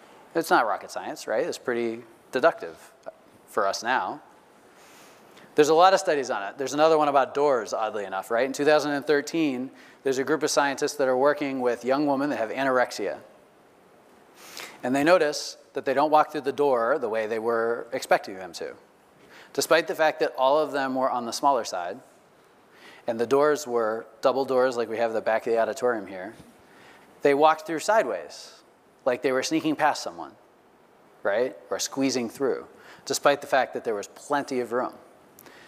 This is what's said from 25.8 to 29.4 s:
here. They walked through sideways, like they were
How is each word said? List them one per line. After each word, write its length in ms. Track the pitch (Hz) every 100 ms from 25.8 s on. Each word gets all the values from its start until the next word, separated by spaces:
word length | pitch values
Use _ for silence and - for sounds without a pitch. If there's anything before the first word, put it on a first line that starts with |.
| 123 110 95
here. 260 | 95 95 - - - - - - - - -
They 120 | 143
walked 320 | 139 156 156 -
through 140 | 156
sideways, 800 | - 220 135 90 73 - - - _ _ _ _
like 180 | 127 123
they 100 | 135
were 100 | 131